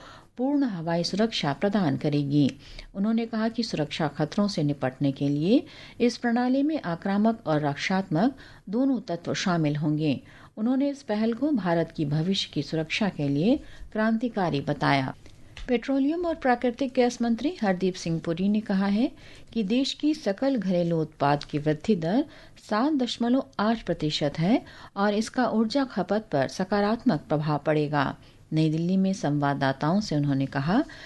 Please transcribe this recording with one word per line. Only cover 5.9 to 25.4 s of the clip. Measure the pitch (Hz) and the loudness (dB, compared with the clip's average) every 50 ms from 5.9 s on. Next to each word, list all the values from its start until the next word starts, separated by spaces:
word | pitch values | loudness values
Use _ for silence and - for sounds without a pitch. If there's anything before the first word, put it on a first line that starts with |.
| - - | -4 0
इस | 233 240 233 | 0 0 0
प्रणाली | - - 240 226 247 247 254 254 277 | 0 -2 0 0 2 2 2 2 2
में | 285 311 320 - | 2 0 0 -2
आक्रामक | - 175 165 - - 196 196 208 208 226 226 226 - | -2 -4 -4 -4 -2 -2 0 2 2 2 2 0 0
और | 156 156 147 | 0 0 2
रक्षात्मक | 151 143 143 - - - 190 190 190 - 156 156 214 277 - - - - - - - - | 2 0 -2 -2 -2 -2 -2 -2 0 0 2 2 2 2 0 -4 -12 -20 -20 -18 -10 -4
दोनों | 190 240 269 269 262 208 | -2 0 2 2 0 0
तत्व | - - 170 170 - 131 139 | -2 -6 -8 -6 -4 -6 -4
शामिल | - - 190 175 165 156 147 151 | -2 0 0 2 2 2 2 0
होंगे। | 147 160 151 151 151 156 151 123 - - - - - - - _ | 0 0 0 0 2 2 0 0 -2 -4 -12 -20 -20 -20 -16 _
उन्होंने | 220 214 247 262 262 285 285 | -4 -2 0 2 2 0 -2
इस | 277 - | -2 -6
पहल | - - 208 214 220 233 | -6 -4 -2 0 0 0
को | 233 226 269 311 | 0 0 0 0
भारत | 302 208 180 175 170 170 165 165 - | 0 0 2 2 2 2 0 0 -2
की | - 156 | -4 -2
भविष्य | 143 147 156 160 185 196 - - - - | 0 0 0 0 0 0 -2 -2 -4 -4
की | 151 | -6
सुरक्षा | 139 - 165 147 156 - - - 220 185 | -4 -2 -4 -4 -2 -4 -2 -2 -2 -2
के | - - 143 143 | 0 -2 -2 0
लिए | 139 143 170 226 285 - - - - - - - | 2 2 4 2 2 2 -2 -8 -16 -16 -16 -8
क्रांतिकारी | - 214 214 226 226 226 254 233 - 208 185 160 147 139 | -4 -2 0 2 0 0 -2 -2 -2 0 0 0 0 0
बताया। | 139 151 147 - 151 143 143 135 131 131 - - - - - - - - - - - - | -2 -2 -2 0 2 2 2 2 2 -2 -6 -10 -16 -20 -20 -20 -20 -20 -16 -12 -2 0
पेट्रोलियम | 247 240 - - 269 277 269 285 330 359 349 | 0 0 0 0 0 2 2 2 0 0 -2
और | 339 320 | -2 -4
प्राकृतिक | 320 - 254 247 240 - 247 240 - 285 247 - | 0 2 2 2 2 0 -2 -2 -2 -4 0 2
गैस | 262 240 247 247 - | 2 2 2 2 0
मंत्री | 233 233 233 226 240 320 370 - | 0 0 0 0 0 -4 -2 0
हरदीप | 220 196 185 180 190 185 180 | 0 0 2 2 0 -2 -2
सिंह | - - 170 165 160 | -2 -2 -2 -2 -2
पुरी | - 170 165 165 190 202 | -2 -2 -2 0 0 2
ने | 208 214 | 0 0
कहा | 214 - 196 190 202 | 0 0 0 0 2
है | 202 202 214 262 339 - - - - - - - - | 2 2 2 2 0 -2 -8 -18 -20 -20 -20 -20 -6
कि | - 226 | -4 -4
देश | 214 185 240 254 277 - | -2 0 0 0 0 0
की | - - 294 302 311 | -2 -2 0 0 0
सकल | - - 202 196 - 262 277 277 | 0 -2 -4 -2 0 0 0 0
घरेलू | 226 180 185 180 175 175 170 170 160 | 0 0 2 2 2 2 2 2 0
उत्पाद | 151 151 - - 143 143 147 143 - | 0 -2 -2 0 2 2 2 0 -2
की | - - 147 | -4 -6 -2
वृद्धि | 147 156 151 151 - - 214 | 0 0 -2 0 2 0 0
दर | 170 156 165 202 269 320 - - - - - - - - - | 2 2 0 0 0 0 -2 -8 -18 -20 -20 -20 -20 -6 -4
सात | 208 214 247 311 | 0 0 2 2
दशमलव | 320 262 247 240 - - 233 240 254 269 - - - - | 2 0 0 -2 -2 -2 0 2 2 0 0 -2 -4 -2
आठ | 202 220 233 226 | 0 0 0 0
प्रतिशत | - - 165 - 156 151 147 - 156 143 - 165 | -2 -4 -2 -2 -2 -2 0 0 -2 -2 0 0
है | 160 190 254 349 - - - - - - - | 2 4 2 2 0 -4 -14 -20 -20 -12 -4
और | 202 202 208 202 | 0 0 2 2
इसका | 214 220 - - 254 | 0 -2 -2 0 0